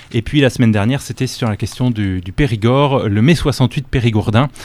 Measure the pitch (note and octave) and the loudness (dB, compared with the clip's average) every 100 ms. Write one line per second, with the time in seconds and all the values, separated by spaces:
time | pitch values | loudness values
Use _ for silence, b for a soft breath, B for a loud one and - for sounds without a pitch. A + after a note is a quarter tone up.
0 | B A#2+ - D3 C3 - A#2 G#2 G#2 C3+ | B -6 0 2 2 4 2 2 0 -2
1 | - - C3 - A#2 G2+ A2 - B2+ G#2+ | -6 -6 -6 -4 -4 -4 -6 -4 -2 -2
2 | G2 F#2 F2+ A#2+ C#3+ A2 A2+ C3+ C#3+ C3+ | -2 -4 -4 -2 -2 0 2 2 2 2
3 | G#2 G2+ C3 D#3+ D3+ - B2 D3 - C#3 | 0 2 4 4 0 0 0 -2 -4 -2
4 | A#2 G#2+ A2 A2+ D3 B | 0 0 2 0 0 B